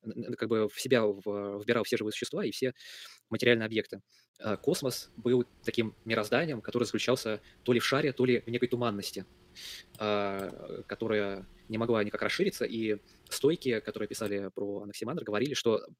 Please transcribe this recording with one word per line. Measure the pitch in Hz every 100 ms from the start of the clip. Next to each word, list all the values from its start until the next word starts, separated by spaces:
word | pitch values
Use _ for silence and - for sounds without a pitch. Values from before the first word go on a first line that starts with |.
| 113
н-, | 110 120
н-, | 120
как | 110
бы | 113 107
в | -
себя | 127 123
в-, | 107 98 101 101 101 101
вбирал | 107 117 104
все | 117
живые | 107
существа | - - 165 156
и |
все | - 127 - - - - - _
материальные | 113 120 117 110
объекты. | 110 - 98 - _ _ _
Э, | - 98
космос | - - 135 - - -
был | 120 127 120 _ -
таким | 113 110 - 110
мирозданием, | 113 104 127 165 123
который | 104 120 117
заключался | 107 - 127 113 104 - -
то | -
ли | 120
в | -
шаре, | 135 151
то | 127 127
ли | 123
в | -
некой | 120 123
туманности, | 120 120 104 98 101 95 - - - - - - -
а, | 107 104 101 98 98 - - - -
которая | 101 113 107 101 98 95 - -
не | 110
могла | 117 113
никак | 104 -
расшириться, | 110 - 190 - 120
и | 113 110 104 - - -
стойки, | - 139 170 131 113
которые | 104 110 107
писали | - 107 101 98 -
про | 101 98
Анаксимандра, | 104 - 110 160 117
говорили, | 104 139 -
что, | 120 107 - -